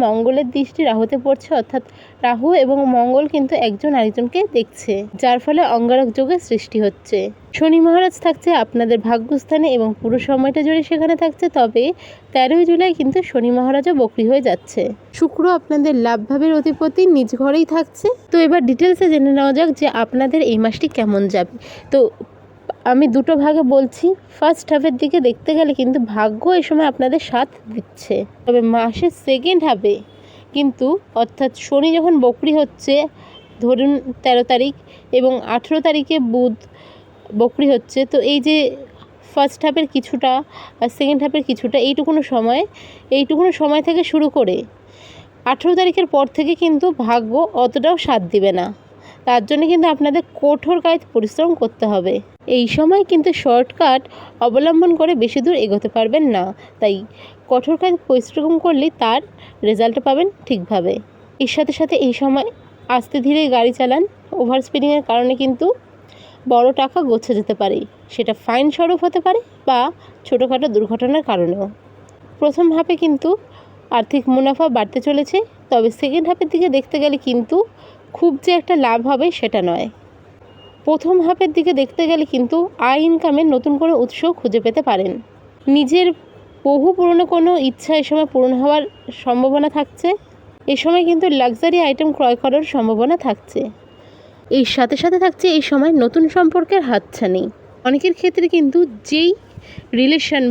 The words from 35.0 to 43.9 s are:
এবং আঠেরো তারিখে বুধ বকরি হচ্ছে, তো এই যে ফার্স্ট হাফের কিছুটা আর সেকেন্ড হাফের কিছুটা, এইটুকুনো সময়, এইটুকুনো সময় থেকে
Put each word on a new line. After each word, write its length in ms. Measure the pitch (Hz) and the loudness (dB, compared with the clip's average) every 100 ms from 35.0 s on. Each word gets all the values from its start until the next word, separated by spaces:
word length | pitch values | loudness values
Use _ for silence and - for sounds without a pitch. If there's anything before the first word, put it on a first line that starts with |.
| - 254 | -4 0
এবং 140 | 262 254 - 240 | 0 0 -4 -6
আঠেরো 240 | - 311 320 | -2 -2 0
তারিখে 280 | 302 277 320 247 | -2 -2 -2 0
বুধ 220 | 240 247 220 - - - - - - - 208 | 0 0 -2 -12 -20 -20 -20 -20 -20 -8 -2
বকরি 280 | 240 - 285 | -2 0 0
হচ্ছে, 260 | 254 - 262 269 | 0 -2 -4 -2
তো 60 | 285 254 | 0 0
এই 80 | 285 262 | 0 2
যে 100 | 311 269 - - - - - - | 0 0 -4 -14 -20 -20 -20 -6
ফার্স্ট 300 | - 277 - 311 | -2 -2 -2 -4
হাফের 220 | 294 302 | -2 -2
কিছুটা 400 | 269 - 254 262 254 302 - - - | -4 -6 -4 -2 -2 -4 -14 -20 -8
আর 80 | 240 - | -6 -2
সেকেন্ড 220 | 277 294 | -2 0
হাফের 200 | 285 302 277 | -2 -2 -4
কিছুটা, 280 | 240 247 277 254 | -4 -2 0 0
এইটুকুনো 340 | 277 302 311 269 | 0 -2 -2 -2
সময়, 280 | 247 226 262 403 - - - - 277 | -2 0 -2 -4 -10 -20 -20 -4 -2
এইটুকুনো 340 | 269 311 359 320 | 0 0 0 0
সময় 220 | 302 302 | 0 0
থেকে 140 | 302 | 0